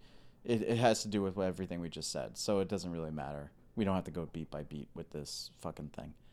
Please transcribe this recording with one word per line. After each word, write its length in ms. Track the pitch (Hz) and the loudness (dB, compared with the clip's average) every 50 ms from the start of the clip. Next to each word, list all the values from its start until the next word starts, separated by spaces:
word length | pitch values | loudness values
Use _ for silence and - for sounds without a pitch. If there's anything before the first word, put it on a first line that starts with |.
| - - - - - - - - - | -20 -20 -20 -20 -20 -20 -20 -10 -2
it, 180 | - 120 110 104 | 2 2 2 4
it 160 | - 120 113 | 4 4 6
has 240 | 123 120 113 - - | 8 8 8 6 2
to 60 | 107 | 0
do 140 | 101 104 98 | 2 2 2
with 160 | 95 90 101 | 2 2 2
everything 420 | 95 92 87 87 95 90 92 85 | 2 2 2 0 -2 -4 -2 -4
we 80 | 85 82 | -4 -4
just 220 | - 80 76 - | -4 -6 -6 -4
said. 260 | - 76 64 55 57 | -4 -4 -4 -4 -6
So 220 | - - - 107 98 | -6 0 2 4 4
it 80 | 98 87 | 4 4
doesn't 220 | 104 95 85 90 | 2 -2 -2 -2
really 220 | 85 85 80 78 78 | -4 -2 -2 -2 -2
matter. 400 | 76 69 71 73 73 71 76 - - - - - | -4 -4 -4 -4 -6 -8 -10 -14 -18 -20 -10 -2
We 80 | 117 107 | 0 2
don't 100 | 98 95 | 4 4
have 100 | 92 85 | 2 2
to 60 | - | 0
go 160 | 78 85 82 | -2 -4 -4
beat 240 | 73 - 85 78 - | -4 -4 -6 -8 -6
by 140 | - 76 76 | -6 -8 -6
beat 240 | 71 76 73 69 - - | -6 -6 -8 -8 -8 -10
with 160 | 82 80 - | -10 -10 -8
this 420 | - 78 71 - - - - - - - | -6 -8 -6 -6 -6 -8 -8 -10 -12 -8
fucking 300 | - 87 76 - 76 73 - | -6 -6 -6 -6 -8 -10 -8
thing. 160 | - - 76 78 - - - | -10 -10 -12 -12 -14 -18 -16